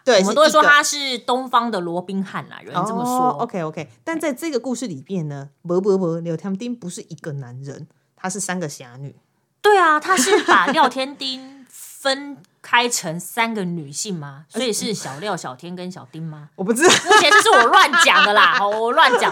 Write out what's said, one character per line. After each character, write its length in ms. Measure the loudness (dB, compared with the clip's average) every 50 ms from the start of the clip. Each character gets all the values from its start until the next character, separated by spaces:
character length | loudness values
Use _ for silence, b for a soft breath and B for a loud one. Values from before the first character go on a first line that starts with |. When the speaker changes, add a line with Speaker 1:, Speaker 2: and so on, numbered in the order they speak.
| _
Speaker 1:
对， 140 | 4 4 4
Speaker 2:
我 60 | 4
们 100 | 4 4
都 80 | 4 4
会 60 | 6
说 100 | 6 6
他 220 | 6 6 6 6 4
是 160 | 2 -2 -4
Speaker 1:
是 60 | -4 -6
一 80 | -6 -6
个 60 | -2
Speaker 2:
东 240 | -2 -2 -2 -2 0
方 220 | 0 0 0 0
的 80 | -4 -4
罗 200 | -4 -4 -6 -6
宾 240 | -6 -6 -6 -6 -6
汉 200 | -6 -8 -10 -10 -12
啊， 100 | -16 -18 -18
有 80 | -8
人 140 | -6 -4 -4
这 80 | -4 -4
么 100 | -4 -4
说。 260 | -2 -2 0 0 0
Speaker 1:
哦， 60 | 0 -2
OK，OK。 480 | -6 -6 -6 -6 -6 -6 -8 -10 -14 b b b b
但 160 | -8 -8 -4
在 120 | -4 -4
这 200 | -6 -4 -6 -6
个 80 | -6 -4
故 160 | -4 -4 -6
事 100 | -6 -6
里 180 | -8 -10 -12 -12 -8
面 200 | -8 -6 -6 -6
呢， 220 | -8 -10 -14 -16 _ _ _
不， 180 | -2 -2 0
不， 160 | 2 2 0 0
不， 200 | 0 -2 -4 -4
聊 200 | -6 -6 -8 -6
天 180 | -6 -8 -8
钉 200 | -6 -8 -10 -10
不 120 | -10 -12 -14
是 140 | -14 -14
一 140 | -16 -16 -18
个 160 | -14 -12 -12 -10
男 260 | -10 -12 -14 -16 -16
人， 260 | -14 -14 -14 -14 -16 -20 _ _ _ _ _
他 140 | _ -10 -10
是 100 | -8 -8
三 200 | -8 -6 -6 -6
个 80 | -6 -8
侠 300 | -10 -14 -18 -20 -18 -16
女。 180 | -16 -16 -16 _ _ _ _ _ _ _ _ _
Speaker 2:
对 160 | 2 4 4 6
啊， 220 | 6 4 4 2
他 160 | 0 0 0
是 280 | 0 2 4 2 2 4
把 240 | 4 4 4 4 2
廖 220 | 2 2 2 2
天 260 | 2 -2 -6 -8 -8
丁 500 | -10 -10 -10 -10 -10 -14 -18 -20 -20 -20 _
分 680 | -20 -20 -20 -20 -20 -6 -4 -4 -4 -4 -6 -12 -14 -16 -20 _ _ _ -6
开 260 | 0 0 2 2 0
成 300 | -2 -4 -6 -6 -8 -8
三 340 | -10 -10 -4 -4 -4 -2 -2
个 100 | -4 -6
女 280 | -6 -6 -8 -10 -10
性 240 | -10 -10 -8 -8 -8
吗？ 300 | -8 -10 -12 -16 -18 -20
Speaker 1:
<laughs> 40 | _
Speaker 2:
所 140 | -8 -6 -4
以 100 | -4 -4
是 180 | -4 -4 -6
小 280 | -6 -8 -8 -12 -12 -10
廖、 180 | -6 -6 -6 -6
小 160 | -8 -10 -12
天 220 | -12 -14 -14 -12
跟 160 | -12 -12 -12
小 160 | -12 -14 -18 -18
丁 120 | -14 -12 -12
吗？ 260 | -12 -12 -14 -18 -20 _
Speaker 1:
我 80 | -8 -4
不 100 | -2 0
知 80 | 2
道。 80 | 4 4
Speaker 2:
目 220 | 4 4 4 4 4 6
前 100 | 6 6
这 80 | 4 4
是 80 | 6 6
我 120 | 4 6 6
乱 260 | 6 6 6 6 6 4 4 4
讲 220 | 4 4 4 4
的 80 | 4 4
啦， 220 | 4 4 4 4
<laughs> 20 | 2
好， 120 | 0 0
我 220 | 0 0 -2 0 4
乱 180 | 4 4 4 4 2
讲 120 | 0 0